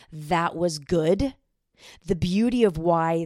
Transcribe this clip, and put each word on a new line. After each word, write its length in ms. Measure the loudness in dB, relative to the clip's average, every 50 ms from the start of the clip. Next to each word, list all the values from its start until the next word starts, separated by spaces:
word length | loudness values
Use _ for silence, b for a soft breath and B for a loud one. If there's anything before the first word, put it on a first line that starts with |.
| B B
that 440 | -16 -12 -6 -2 -2 0 -2 -2 -2
was 220 | -2 -4 -4 -4
good." 560 | -6 -4 -2 0 0 2 2 2 2 0 -4 -6 _ _ _ _ _ _ _ _ B B B B B -6
The 100 | -6 -4
beauty 480 | -2 -2 -2 0 2 0 2 2 4 2
of 140 | 2 2
why 480 | 2 0 2 2 2 2 0 0 -2 -2